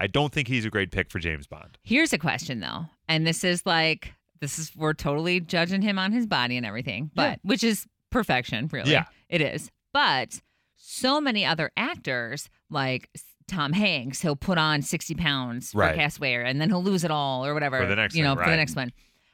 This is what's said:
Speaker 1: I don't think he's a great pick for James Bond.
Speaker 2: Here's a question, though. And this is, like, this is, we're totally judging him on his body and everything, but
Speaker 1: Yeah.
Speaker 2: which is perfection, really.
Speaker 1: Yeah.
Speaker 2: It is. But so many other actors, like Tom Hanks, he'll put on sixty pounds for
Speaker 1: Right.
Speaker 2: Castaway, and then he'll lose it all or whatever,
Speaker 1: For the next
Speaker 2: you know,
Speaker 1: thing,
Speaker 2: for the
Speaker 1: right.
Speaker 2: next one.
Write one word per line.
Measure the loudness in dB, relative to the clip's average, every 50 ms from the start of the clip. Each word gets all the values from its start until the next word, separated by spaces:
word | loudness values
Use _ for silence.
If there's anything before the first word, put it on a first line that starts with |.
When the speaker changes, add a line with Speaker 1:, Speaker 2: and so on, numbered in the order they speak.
Speaker 1:
I | 0
don't | 0 2 2 0 0 0
think | -2 -2 0
he's | 0 0 0
a | 0
great | 0 0 -2 0
pick | 0 -2 -2 -2
for | -2 -4
James | -4 -4 -4 -6 -8
Bond. | -12 -16 -18 -20 -20 -20 -12 -4
Speaker 2:
Here's | 0 2 2 2 2 0
a | 0
question, | 0 0 -2 -2 -4 -6 -8 -6
though. | -6 -6 -6 -8 -8 -10 _ _ _
And | -2 0 2 2
this | 2 0 0 0
is, | 0 0 0 0
like, | 0 2 2 2 2 0 -2 -6 -14 -16 _ _ _ _ -10
this | -8 -8 -6 -8
is, | -10 -10 -6
we're | -2 0 0 0
totally | 0 0 -2 0 0 2 2 0 0
judging | 0 0 0 0 2 2 2 0 2
him | 2 2 0
on | 0 0 0
his | 0 0
body | 2 2 0 2 0 0
and | -2 -2
everything, | -4 -4 -6 -4 -4 -4 -6 -6 -4 0
but | 0 0 0 0
Speaker 1:
Yeah. | -2 0
Speaker 2:
which | 0 0 2 4
is | 2 2 0 -4 -10 _ _ _ -4
perfection, | -2 0 2 2 2 0 0 -2 -4 -4 -4 -4 -4
really. | -2 2 4
Speaker 1:
Yeah. | 4 2 2 0 -8 _ _ -4
Speaker 2:
It | -2 0 0
is. | 0 -2 -6 -10 -12 _ _ _ _ 0
But | 2 2 4 2 2 0 -4 -8 -14 -18 _ _ _ _ _ _
so | _ -18 -14 -8 -2 0 2 2 2
many | 2 0 0 0 2
other | 0 0 0 -2 -2 -2
actors, | -2 -4 -4 -4 -6 -4 -4 -2 -2 -4 -4 -8 -10 -10 -12 _ _ _ -6
like | -4 -2 0 0 -2 -4 -6 -10 -20 -20 -20 -20 -20 _ _ -6
Tom | -2 -2 0 2 2
Hanks, | 2 2 2 2 0 -2 -4 -6 -2 -2
he'll | -2 -2
put | -2 0 0 2 4
on | 4 4 4 2 0
sixty | -2 -4 -4 -4 -4 -4
pounds | -2 0 0 0 0 -2 -4 -6 -8 -8 -4 0
for | 2
Speaker 1:
Right. | 4 4 4
Speaker 2:
Castaway, | 2 0 0 -2 -2 -2 0 0
and | 0 0 0 0 2
then | 2 2
he'll | 2 2 2
lose | 2 2 2 2
it | 2
all | 0 0 0 0 0 -2 -2
or | -2 0
whatever, | 0 0 0 2 2
Speaker 1:
For | 2
the | 2 2
next | 2 2 2 2
Speaker 2:
you | 2 2
know, | 2
Speaker 1:
thing, | 2 4
Speaker 2:
for | 4
the | 4 4
Speaker 1:
right. |
Speaker 2:
next | 4 2 0 -2
one. | -4 -4 -6 -8 _ _ _ _ _ _ _